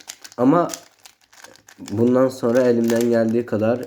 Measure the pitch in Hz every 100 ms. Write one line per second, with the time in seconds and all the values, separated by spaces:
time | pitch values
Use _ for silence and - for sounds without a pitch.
0 | - - - - 127 170 170 - - _
1 | - _ _ - - - _ - 92 101
2 | 120 127 131 131 120 123 123 117 117 117
3 | 120 117 113 117 120 107 110 123